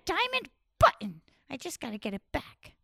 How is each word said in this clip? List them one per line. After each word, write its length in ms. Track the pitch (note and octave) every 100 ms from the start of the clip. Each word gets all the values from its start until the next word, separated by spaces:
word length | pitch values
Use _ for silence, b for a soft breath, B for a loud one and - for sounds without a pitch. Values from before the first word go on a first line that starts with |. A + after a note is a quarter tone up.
| -
diamond 440 | F4 B4 B4+ - _ _ -
button. 420 | - - G#3+ D#3+ - b b
I 80 | C4+
just 220 | F4 -
gotta 180 | B3 G#3+
get 160 | A3
it 80 | G3 -
back. 440 | - - - - -